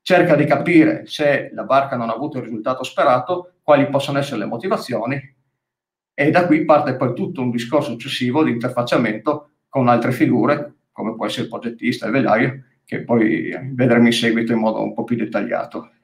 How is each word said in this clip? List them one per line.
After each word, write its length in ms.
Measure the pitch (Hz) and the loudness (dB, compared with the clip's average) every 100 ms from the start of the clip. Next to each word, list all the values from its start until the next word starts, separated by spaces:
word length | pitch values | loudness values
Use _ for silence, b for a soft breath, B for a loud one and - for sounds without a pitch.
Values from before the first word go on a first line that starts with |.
cerca 340 | - 180 160 | 4 4 6
di 100 | 147 | 4
capire 600 | 143 139 160 170 139 - | 4 0 4 6 6 2
se 460 | - - 147 131 - | -8 -2 0 0 -4
la 100 | 110 | -12
barca 320 | 104 135 135 | 0 0 2
non 140 | 123 113 | -4 -4
ha 40 | |
avuto 240 | 117 151 131 | -4 -6 -8
il 60 | |
risultato 400 | 110 113 127 127 | -8 -6 -4 -4
sperato, 680 | 131 - 147 123 - 180 - _ | -6 0 2 2 0 -6 -6 _
quali 260 | - 143 131 | 2 4 4
possono 300 | 135 135 143 | 0 -2 -4
essere 200 | 139 110 | -4 -6
le 60 | |
motivazioni, 920 | 101 113 - 190 - 113 120 139 - _ _ _ _ _ _ _ _ | -6 -6 -4 -4 -2 -4 -4 -6 -8 _ _ _ _ _ _ _ _
e 160 | - 147 | 0 2
da 160 | 170 | 4
qui 200 | 175 156 | 4 2
parte 300 | - 147 135 | 6 4 4
poi 200 | - 127 | -2 -2
tutto 260 | 110 95 - | -2 -6 -4
un 80 | 123 | -4
discorso 420 | 117 - 151 117 | -4 0 -2 -2
successivo 520 | 117 131 - 123 143 | -8 -8 -4 0 2
di 80 | 151 | 0
interfacciamento 1000 | 120 - - 120 151 110 107 - 143 - _ _ | 0 -2 -4 0 0 0 -2 -4 -4 -8 _ _
con 200 | - 123 | 0 2
altre 240 | 120 120 | 2 2
figure, 640 | 123 - 120 120 147 - _ _ | 0 2 4 2 0 -4 _ _
come 240 | - 104 | -8 -8
può 100 | 113 | -6
essere 180 | 107 - | -6 -6
il 60 | - | -8
progettista, 560 | 107 117 117 120 123 | -8 -10 -4 -4 -2
il 60 | - | -2
velaio, 520 | 135 107 110 135 - B B | 0 2 2 2 -4 B B
che 180 | _ - | _ -10
poi 460 | - 120 107 - 87 - 135 | 0 2 2 0 -4 -8 -8
vedremo 320 | 127 123 117 | 0 2 6
in 80 | 120 | 4
seguito 380 | 117 117 113 117 | 4 0 0 0
in 80 | 117 | 0
modo 240 | 110 107 | 0 -2
un 100 | 107 | -4
po' 100 | - | -6
più 120 | 117 | -4
dettagliato. 760 | 117 107 - 95 92 - - - _ | -4 -2 -4 -4 -6 -6 -12 -16 _